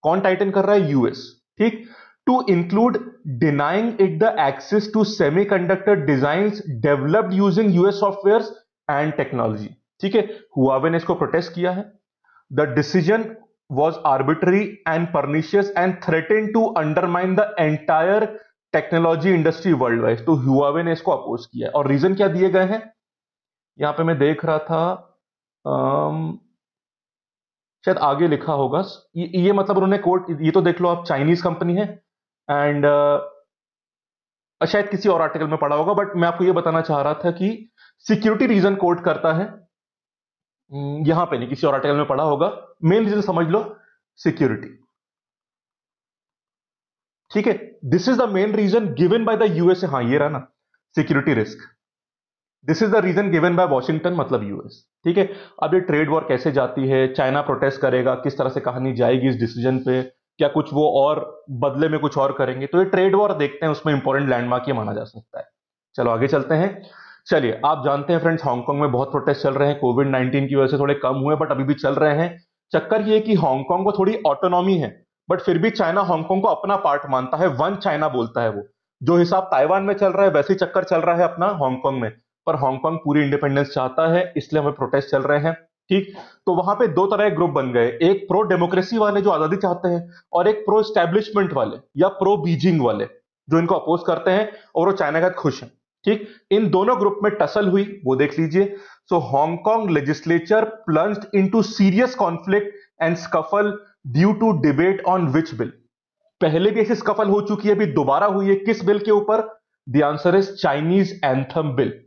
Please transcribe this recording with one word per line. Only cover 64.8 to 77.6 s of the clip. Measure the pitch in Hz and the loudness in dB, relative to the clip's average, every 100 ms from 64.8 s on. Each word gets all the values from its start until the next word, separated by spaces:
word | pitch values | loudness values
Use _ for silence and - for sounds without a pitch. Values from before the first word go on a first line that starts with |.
| 104 | -4
जा | 104 | -8
सकता | 110 - - - | -10 -16 -18 -16
है। | - _ _ _ _ - | -16 _ _ _ _ -4
चलो | 120 | -2
आगे | 113 131 | 0 0
चलते | 147 135 156 | 0 0 0
हैं। | 190 190 - - - - - | 0 -4 -18 -20 -20 -20 -2
चलिए, | 160 123 110 143 | 0 0 -2 -2
आप | 151 135 | 0 0
जानते | 143 143 | -2 0
हैं | 170 | 0
फ्रेंड्स, | 165 165 143 | 0 -2 -2
हांगकांग | 123 120 143 | -4 -2 -2
में | 147 | 0
बहुत | 123 135 | 0 -2
प्रोटेस्ट | 147 - 143 | -2 -2 0
चल | 156 | -2
रहे | 135 143 | 0 0
हैं, | 143 | 0
कोविड | 127 120 139 | 0 2 0
नाइनटीन | 131 127 135 139 | 0 0 0 0
की | 143 | 2
वजह | 131 | 2
से | 139 | 2
थोड़े | 139 | 0
कम | 143 127 131 | 0 -2 -2
हुए, | 135 151 | -2 -2
but | 156 | -2
अभी | 139 | -2
भी | 135 | -2
चल | 147 139 | -2 0
रहे | 139 151 147 | 2 2 2
हैं। | 175 175 _ _ _ | -2 -6 _ _ _
चक्कर | 160 - 220 | -4 0 -2
ये | 214 | 2
है | 214 | 2
कि | 214 202 | 2 2
हांगकांग | 151 131 139 180 196 | 2 -2 -2 -2 0
को | |
थोड़ी | 202 190 220 156 | 0 0 0 -2
ऑटोनॉमी | 139 185 180 185 185 | 0 0 2 2 0
है, | 123 - _ _ - | -2 -8 _ _ -6
but | 180 | -4
फिर | - 170 | 0 0
भी | 220 | 0
चाइना | 220 170 185 | 0 -2 0
हांगकांग | 185 165 160 190 | 0 -2 0 0
को | 202 | 0
अपना | 311 190 196 | -2 -2 -2
पार्ट | 185 143 143 | 0 -2 -2
मानता | 131 127 156 | -4 -2 -2
है, | 185 | -2
वन | 131 | 0